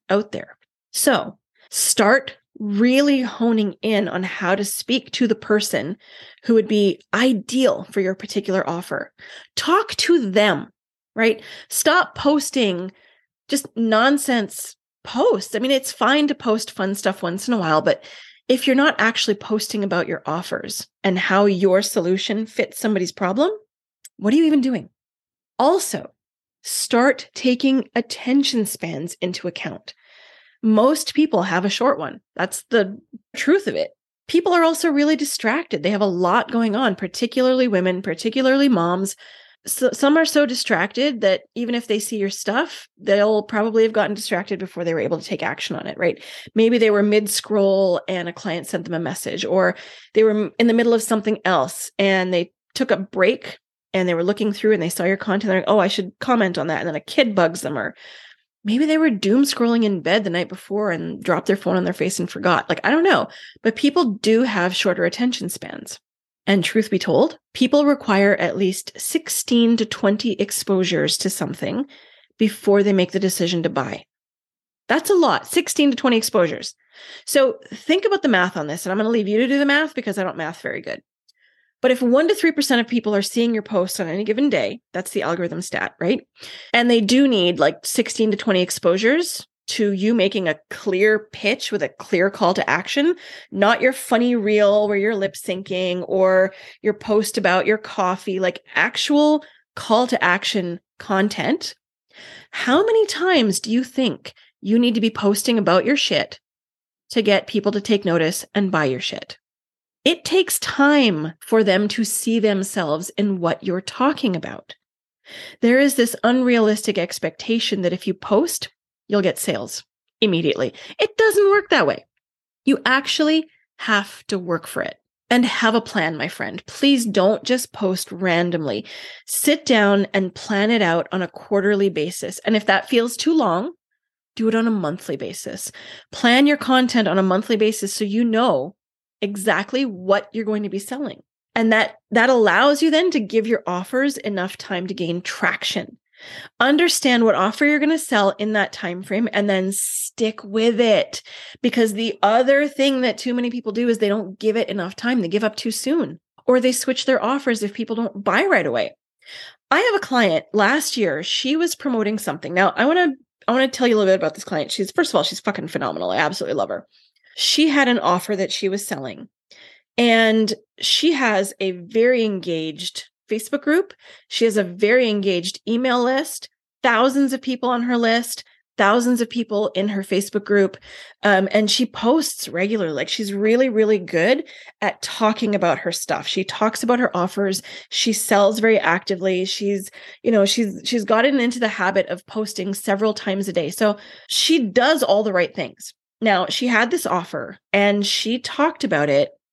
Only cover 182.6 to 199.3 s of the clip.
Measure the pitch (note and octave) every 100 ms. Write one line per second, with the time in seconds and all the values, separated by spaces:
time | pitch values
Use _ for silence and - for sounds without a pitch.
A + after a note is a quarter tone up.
182.6 | G3+ A3 E3+ C#3+ D#3+ - G3+ G3 G#3+ A#3+
183.6 | C4 A3 G#3+ G#3 E3+ E3 F#3 C4+ - -
184.6 | - _ G#3 - - - G#3+ G#3+ G#3+ G3+
185.6 | E3+ C3+ E3+ E3+ - - - - F#3+ -
186.6 | G#3+ - A#3 B3 B3+ F3+ F#3 - G3 G3
187.6 | - - - - A3+ G#3+ - G3+ G3+ A3
188.6 | A3+ A3 D#3+ F3 - F#3 F#3+ F#3 F#3+ -
189.6 | G3+ G3+ G3 - - - - A3 G3 -
190.6 | G#3+ - - A#3+ G3+ A3 C4 C#4 A#3+ A#3+
191.6 | A3 - F#3+ G3 F#3 F3+ - A3 G#3 -
192.6 | F#3+ G3 - G3 G#3+ G#3+ - F#3+ G3 F3
193.6 | D3+ - G#3+ G#3 - - - - - D#4+
194.6 | A3 G#3 C4 D#4 B3 G3+ G#3+ F#3 E3+ -
195.6 | C3+ - - _ _ _ A3 F#3+ F#3 -
196.6 | B3 A3+ A#3 F4 - F3+ F3 D3+ A#2+ G3
197.6 | _ G3+ G3+ G#3 G3 - A3 B3 - -
198.6 | D4+ - A3+ D#3 D3 C#3+ C#3+